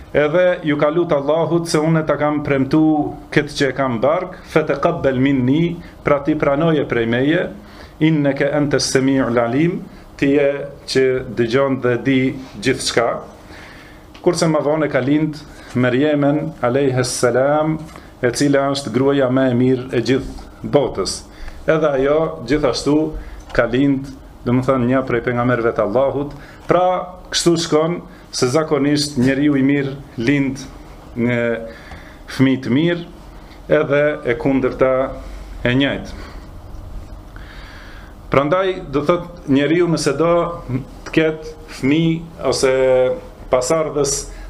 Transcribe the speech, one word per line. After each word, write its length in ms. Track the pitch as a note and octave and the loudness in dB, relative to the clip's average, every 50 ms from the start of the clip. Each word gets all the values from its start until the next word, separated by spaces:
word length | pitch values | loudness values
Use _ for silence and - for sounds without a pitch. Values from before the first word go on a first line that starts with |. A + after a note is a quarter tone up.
| - - - | -12 -2 0
Edhe 460 | C#3 D3 D3+ D3+ F3+ F3+ F3+ F3+ F3 D#3+ | 2 2 4 4 4 4 4 2 0 0
ju 140 | D3+ D3 D3 | -2 0 2
ka 80 | D3+ D3+ D#3 | 2 2 2
lutë 220 | F3 E3+ E3 D#3 | 2 2 2 0
Allahut 500 | C#3+ C3+ C#3+ D3+ E3 D#3+ C#3+ E3+ E3+ E3 | 0 2 2 2 2 2 2 0 -2 0
se 120 | - - D#3 | 0 0 2
unë 240 | D#3 D#3+ E3 D#3+ D#3 | 2 4 2 2 2
ta 80 | D#3 C#3+ | 0 0
kam 220 | C3 C#3+ D3+ D3+ C#3+ C#3+ | 0 0 0 0 0 0
premtu 400 | C3+ C#3+ C3+ C3+ C3 D3+ D#3 D#3 D#3 D#3 D3+ D3 - - - - - - | 0 0 2 2 2 4 4 4 4 4 2 0 -2 -4 -10 -8 0 0
këtë 200 | D#3 C#3 C#3+ - | 0 0 0 -2
që 80 | - C#3+ | -2 0
e 60 | B2+ B2+ | 0 0
kam 220 | C3+ C#3 C3 A#2+ A2 | 0 -2 -2 0 0
bark, 380 | A2+ C#3 D#3+ F#3 F#3 F3+ - - - | 2 2 2 2 -2 -6 -12 -16 -8
"Fataqabbal 720 | - - D#3+ D#3 D#3 C#3 - - C#3 C3+ C3+ B2 C3+ C3 B2 | 0 0 2 2 2 -2 0 0 0 0 0 0 0 2 2
minni", 560 | C3 C#3+ C#3 C3 B2 B2+ C#3 D#3+ E3+ F3 E3+ - - - - - - | 2 2 2 2 2 2 2 2 2 0 -2 -6 -12 -18 -14 -4 0
pra 180 | D3 D3 C#3+ C#3+ | 0 0 2 2
ti 120 | D#3 D#3 | 0 0
pranoje 500 | D#3 D#3 C#3+ C#3 C#3+ C#3 E3 D#3+ C#3+ B2 | 0 2 0 2 2 2 2 2 2 0
prej 180 | A2 A#2 A#2 A2+ | 0 0 0 0
meje, 440 | A2+ A#2 B2 C3+ D3 E3 F3+ - - - - - - - - - - - - | 0 0 2 2 2 2 0 -2 -4 -8 -14 -18 -20 -20 -20 -20 -14 -4 0
"innaka 480 | D#3 D#3+ D#3+ D3+ C#3+ C#3 C3+ C#3 C#3+ C#3 C#3+ | 2 2 2 2 2 0 0 0 0 0 0
anta 220 | D3+ D3 C#3 C#3+ | 0 0 2 0
as-sami'ul 600 | B2+ - - - C3+ B2+ C3+ C3+ C3+ B2+ A#2 A#2 | 0 0 0 0 2 2 2 2 2 2 2 2
alim", 460 | A#2+ A#2 A#2 B2 C#3 E3 F3 F#3+ - - - - - - - - | 0 0 2 2 2 0 0 0 -4 -10 -12 -18 -20 -20 -14 -6
ti 120 | - C#3+ | -2 0
je 400 | C#3 C#3 D3 C#3 C#3+ C#3+ C#3 C#3+ - - - - | 2 4 4 2 2 0 -2 -8 -10 -12 -14 -8
që 160 | - - C3 C3 C3 B2+ C3 C3 B2+ G2+ | -2 0 2 2 2 2 0 -4 -6 -2
dëgjon 460 | G#2+ A#2+ A2+ A#2+ C3+ C#3 C3+ C3+ B2+ | 0 0 2 2 2 2 2 0 0
dhe 160 | - B2 B2 | 0 0 0
di 380 | A2 G#2 C3+ C3+ C3 B2+ C3 C3 - - - - G#2 | 0 0 2 2 2 2 0 -2 -6 -12 -14 -12 -4
gjithçka. 580 | G2+ A#2+ A#2+ - - - - - A#2 B2+ - - - - - - - - - - - - - - - - - - - - - - | -2 -2 -2 -2 -2 -2 0 0 0 0 -2 -6 -10 -14 -20 -20 -20 -20 -20 -20 -20 -20 -20 -20 -20 -20 -20 -20 -20 -20 -10 -2
Kurse 260 | - F3+ F3 E3 F3 | 0 0 2 2 2
më 140 | E3 D#3 D3+ C3+ | 2 2 2 0
vonë 260 | D3 D3+ D#3+ D3 C#3 | 0 0 0 0 0
ka 100 | - C3 | 0 0
lind 360 | A#2+ C#3 D3 D3+ D#3 D#3 D3 - - - - - - - - | 0 2 2 2 0 -2 -4 -8 -14 -18 -20 -20 -14 -4 0
Merjemen 800 | B2 B2+ B2+ A#2+ C3 D3 D3+ D3 C#3+ C#3+ C#3 C#3+ D3 D#3 D#3+ - - | 0 2 2 2 2 2 2 2 2 2 2 2 0 -2 -4 -6 -2
alayhis 500 | - A#2+ B2 C#3 C#3+ C3 B2 B2+ A#2+ B2+ | -2 0 2 2 2 2 2 0 -2 -2
salam, 680 | - - - B2 A#2 B2 C3 C#3+ D3+ D3+ D#3 D#3+ D#3+ D#3 - - - - - - - - | -2 0 0 2 2 2 2 2 2 2 2 0 -2 -4 -6 -12 -16 -20 -20 -18 -8 -2
e 100 | - B2 | -2 -2
cila 400 | A#2+ - C#3+ C#3+ C#3 C#3 C#3 C#3 | 0 2 2 2 2 2 2 2
është 220 | C#3 C#3 - G#2+ G#2 | -2 -2 -4 -2 0
gruaja 340 | B2+ C3+ C#3 C#3 C#3+ C3 | 2 2 4 4 4 2
më 240 | B2 B2+ C3 C3+ C3 | 2 2 2 2 2
e 20 | B2 | 2
mirë 320 | A#2+ B2+ B2+ C3 B2 B2 - | 2 4 2 2 0 -2 -2
e 100 | - B2 | -2 -2
gjithë 680 | G#2+ A2 C3+ B2+ - - - - - - - - - G#2+ | 2 2 0 0 0 -4 -12 -14 -16 -18 -18 -12 -6 0
botës. 520 | A2 A2+ A#2 G#2 - G2+ F#2 - - - - - - - - - - - - | 2 2 2 2 -2 -4 -4 -4 -6 -10 -12 -16 -16 -14 -14 -14 -12 -8 0
Edhe 200 | - D#3+ D#3+ D#3 | 0 2 2 2
ajo 320 | D3 C#3 C3 C3+ C#3 D3+ E3+ D#3+ D#3+ - - B2 | 2 2 2 2 2 2 2 0 -2 -4 -8 -4
gjithashtu 500 | A2+ C#3+ D3 C#3+ B2+ A2 - - C3+ D3 D#3 D#3 D#3 D3+ - - - - - - - | -2 0 0 2 0 -2 0 0 2 2 2 2 0 -4 -8 -12 -12 -16 -16 -14 -4
ka 140 | - - A#2+ | 0 0 0
lind, 420 | A#2 A#2 C3 C#3+ C#3+ C#3 C3 C#3 - - - - - - - - | 2 2 2 2 2 2 0 -2 -8 -14 -16 -20 -20 -16 -8 -2
do 80 | B2 A#2+ | 0 0
më 100 | C3 B2+ | 2 2
thënë, 220 | C3+ C3+ C3 A#2 | 2 0 2 2
një 200 | A#2+ C3 C3+ C3 | 2 0 0 0
prej 160 | B2+ A#2+ A#2 | 0 -2 -2
pejgamberëve 500 | A2+ B2+ A#2+ A#2+ A#2+ B2+ B2 A2+ A2+ A#2 A2+ | 0 -2 -2 0 0 0 0 2 0 0 0
të 60 | - | 0
Allahut. 500 | G#2+ G2+ G2+ B2+ C#3 C3+ A#2+ C#3 C#3+ C#3+ - - - - - - - | 0 0 2 2 2 2 0 -2 -6 -6 -10 -14 -18 -18 -20 -12 -2
Pra, 520 | - E3+ F3 F3+ F#3 F#3 F3+ - - - - - - | 2 2 4 4 2 2 0 -4 -8 -12 -16 -12 -6
kështu 280 | - - - F3 E3+ | -4 0 2 2 2
shkon 440 | E3 - - D#3 D3+ D#3+ E3+ F3 - - - - - - - - | 2 0 0 2 2 2 2 -2 -4 -8 -14 -20 -20 -20 -10 -4
se 120 | - C3 | -2 0
zakonisht 720 | B2 B2+ D#3+ D#3 D#3 D#3 C#3 C3+ D3 D3 D3 C#3+ - - | 2 2 0 2 2 0 2 2 2 2 0 0 -2 0
njeriu 380 | B2+ B2 C3+ C3+ C3+ D3 D3 C#3+ | 2 2 2 4 4 2 2 4
i 80 | C3 C3 | 4 4
mirë 300 | C#3 C#3+ C#3+ C3+ C3+ - - - - - - | 2 2 2 0 -2 -6 -10 -14 -14 -8 -2
lind 400 | A#2 C3 C#3+ C#3+ C#3 C3 C3+ - - - - - - - - - - - - | 0 0 2 2 0 -2 -4 -6 -10 -14 -16 -18 -20 -20 -20 -20 -20 -12 -6
në 220 | A#2+ A#2 A#2+ B2 A#2+ A#2+ A#2 A#2 A2+ A2+ - - - - - - - - - - - - - - | -2 0 0 0 0 0 0 -2 -4 -6 -12 -14 -16 -18 -18 -18 -18 -18 -20 -20 -20 -16 -8 0
fëmijë 260 | - C3 C3+ C3 B2+ B2+ | 2 2 2 2 0 0
të 80 | A2+ A#2 | 0 0
mirë, 280 | C#3 E3 E3+ E3+ E3+ E3+ - - - - - - - - - - - - - D3+ | 2 2 2 0 -2 -6 -12 -16 -20 -20 -20 -20 -20 -20 -20 -20 -10 -2 2 2
edhe 240 | D3+ D3+ B2+ C#3 C#3+ D3 D3+ D3 - - | 2 2 2 2 2 2 2 0 -2 -2
e 80 | B2 A#2 | -2 -2
kundërta 560 | - - C#3+ C3+ C3 B2+ B2 B2+ - C3+ C3 C3 C3 C3 B2+ - - - - - - - - - - - | 0 2 2 2 2 2 0 2 2 2 2 2 2 0 -2 -6 -10 -12 -14 -14 -14 -14 -14 -10 -2 0
e 80 | A#2+ B2 C3 | 2 2 2
njëjtë. 440 | C#3 C3+ G#2 F#2 - - - - - - - - - - - - - - - - - - - - - - - - - - - - - - - - - - - - - - - - - - - - - - C3 | 2 2 0 -4 -8 -10 -14 -16 -16 -16 -16 -18 -18 -18 -18 -18 -18 -16 -16 -16 -16 -14 -14 -14 -14 -14 -16 -18 -18 -18 -18 -18 -18 -16 -18 -18 -18 -18 -18 -18 -18 -18 -18 -18 -18 -18 -20 -16 -6 0 2
Prandaj, 400 | C3 C#3+ D3+ F3 F#3 G3 F#3 F#3 - - C#3+ | 2 2 2 2 2 2 0 -2 -4 -6 -4
do 140 | C3 C#3+ C#3+ | -2 -2 2
thot, 220 | D#3+ F3 E3+ F3 - - - - | 2 0 0 0 -8 -14 -10 -2
njeriu 400 | - C3+ C#3 C#3+ D3 E3 F3+ F3 | 2 2 2 4 2 2 2 2
nëse 240 | E3+ D#3+ D3 - D3 C3+ C3+ | 2 2 0 0 0 0 2
do 140 | D#3+ E3+ E3+ E3+ E3 D#3 E3+ - - - B2 C#3 - - - - - | 2 2 2 2 0 -2 -4 -8 -8 -6 -6 -6 -6 -8 -16 -16 -10
të 80 | - - | -2 0
ketë 380 | D#3+ D#3+ D#3+ D#3 D#3 - - - - - - - | 2 2 2 0 -4 -8 -14 -16 -16 -18 -16 -10
fëmijë 720 | - - C3 D3 D#3+ E3 E3 E3 D#3+ - - - - - C3+ | -2 0 2 2 4 2 2 0 -2 -6 -10 -12 -6 -2 -2
ose 240 | A#2 - - C3 C3 C3 C3 C3 B2+ B2+ B2+ B2+ B2+ - - - - - - - C3+ | 0 2 2 2 4 4 4 4 4 4 4 2 0 -4 -8 -16 -18 -12 -4 0 0
pasardhës 640 | B2+ B2 - D#3+ D#3+ D#3 D3 C#3 D3 C#3+ C#3+ - - - - - - - | 0 2 2 0 0 0 -2 0 -2 0 0 -2 -4 -6 -10 -14 -16 -16